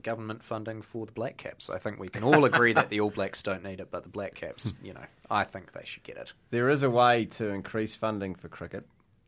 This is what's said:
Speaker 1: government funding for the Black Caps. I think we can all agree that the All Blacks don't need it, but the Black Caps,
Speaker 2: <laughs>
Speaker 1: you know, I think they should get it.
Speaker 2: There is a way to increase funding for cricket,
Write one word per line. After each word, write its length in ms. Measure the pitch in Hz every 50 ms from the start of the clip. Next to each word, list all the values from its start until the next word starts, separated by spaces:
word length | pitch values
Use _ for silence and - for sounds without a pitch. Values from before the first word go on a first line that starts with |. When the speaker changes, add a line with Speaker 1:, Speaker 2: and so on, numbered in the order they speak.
| -
Speaker 1:
government 420 | 113 113 113 110 107 107 117 -
funding 380 | - 117 110 107 113 110 110 104
for 240 | - - 117 110
the 60 | 104 -
Black 260 | 113 113 135 - -
Caps. 320 | - - - - - -
I 80 | - 92
think 200 | - 110 104 104
we 100 | 98 95
can 140 | - 107 107
all 220 | 131 165 156 143
agree 300 | 120 - 117 120 117 110
that 160 | - - -
the 100 | 107 104
All 80 | 104 104
Blacks 340 | 104 - 98 98 - - -
don't 200 | 101 95 92 90
need 160 | 98 95 92
it, 100 | 92 -
but 120 | - 87 -
the 80 | 90
Black 240 | 98 104 98 92 -
Caps, 400 | - - 85 - - - 107 90 -
Speaker 2:
<laughs> 40 | -
Speaker 1:
you 100 | 98 -
know, 120 | - - - _ _ - -
I 140 | 110 104 95
think 280 | - - 98 95 - -
they 120 | - -
should 160 | - - - -
get 160 | - - -
it. 160 | 60 - - _ _ _
Speaker 2:
There 180 | - 117 123 131
is 140 | 151 139 139
a 80 | 131
way 340 | 117 120 123 123 120 117 113 98 - -
to 100 | 117 104
increase 480 | 98 98 90 - - 110 110 107 -
funding 380 | - - 110 107 101 98 95 90
for 140 | - - 104
cricket, 380 | - - 85 85 - 98 - _ _ _ _ _ _ _ _